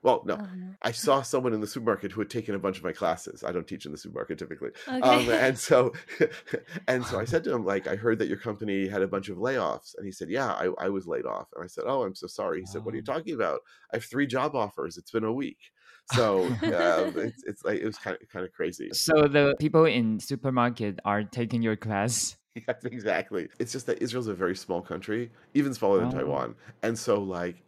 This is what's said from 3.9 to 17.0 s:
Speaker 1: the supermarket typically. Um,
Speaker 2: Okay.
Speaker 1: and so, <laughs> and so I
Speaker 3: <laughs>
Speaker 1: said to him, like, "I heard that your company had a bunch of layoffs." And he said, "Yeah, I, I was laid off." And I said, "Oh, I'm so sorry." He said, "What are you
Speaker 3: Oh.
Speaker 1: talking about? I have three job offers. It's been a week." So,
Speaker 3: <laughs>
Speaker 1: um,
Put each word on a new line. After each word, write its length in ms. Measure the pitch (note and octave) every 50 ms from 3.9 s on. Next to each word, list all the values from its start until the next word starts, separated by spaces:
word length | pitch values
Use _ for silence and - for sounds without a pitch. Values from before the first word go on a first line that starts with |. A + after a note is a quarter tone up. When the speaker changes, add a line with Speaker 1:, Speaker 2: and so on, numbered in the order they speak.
Speaker 1:
the 60 | D2 -
supermarket 400 | - - - - - - D#2+ -
typically. 320 | F#2 - D#2+ - - - - - - C#4+ B3+ B3+
Um, 300 | B3+ B2+ B2 B2 A#2+ A#2+
Speaker 2:
Okay. 80 | A2+ A2
Speaker 1:
and 200 | B2+ C3 C3+ -
so, 360 | - - - B2+ B2 B2 - - - - - - F3+ - - -
<laughs> 480 | - - - - - - D#3 F3 - -
and 180 | C3 B2+ A#2+
so 120 | G2 F#2+ F#2+
I 40 | A2
Speaker 3:
<laughs> 20 |
Speaker 1:
said 180 | A#2+ C#3+ E3 E3
to 100 | A3 C#3
him, 100 | A#2+ G#2
like, 220 | F#2 G2 G2 -
"I 100 | C2+ D#2
heard 220 | G2+ A2 A#2+ A2+ G#2
that 100 | A2 C2+
your 80 | F2+ G2
company 500 | - A#2+ G#2+ G2+ A2 G#2 G2 F#2+ G2 F#2
had 120 | G2+ G2
a 60 | G2 F#2
bunch 200 | F#2+ G2 F#2+ G#2
of 100 | F#2+ F2
layoffs." 560 | G#2 B2+ C3+ B2 G2 D2+ - - _ - -
And 80 | - G2+
he 60 | G2
said, 160 | - - - D#2+
"Yeah, 240 | F#2+ C3 C#3 A2+
I, 180 | F2 - D2+ F2+ - - E2
I 20 | F#2+
was 160 | G2+ F#2+ F2+
laid 180 | E2 D#2 B1+ A#1+
off." 220 | B1 G#1 G1+ - _ -
And 100 | - F2
I 40 | F2+
said, 160 | - - -
"Oh, 160 | A#2 C3+ C3+ A#2+
I'm 120 | F#2+ F#2+
so 100 | - -
sorry." 340 | F2+ - - G2+ F#2 E2 F2+
He 60 | F#2
said, 180 | F#2+ G2 - A2
"What 100 | A2+ -
are 20 | -
you 40 |
Speaker 3:
Oh. 20 | A2
Speaker 1:
talking 300 | C#3 C3+ E3 D#3+ G#3 D#3+
about? 260 | A#2 G#2 E2 C#2 A#1+ _ _ - _ _ _
I 40 | -
have 80 | A2+ A2+
three 220 | - - C3+ C#3+
job 280 | C3 A2+ G#2+ C3 D3+ C#3
offers. 420 | C3 G#2+ G2+ - - - E2+ E2+ F2
It's 140 | - -
been 120 | - A2+ A2
a 80 | A2
week." 380 | A#2 C3+ C#3 - - _ - - _ _ _ - - - _
So, 420 | - B2+ B2 A#2 G#2+ G2 F#2+ F2+ E2+ B2 G#2+
Speaker 3:
<laughs> 120 | - - -
Speaker 1:
um, 400 | F2 E2+ F2 E2+ E2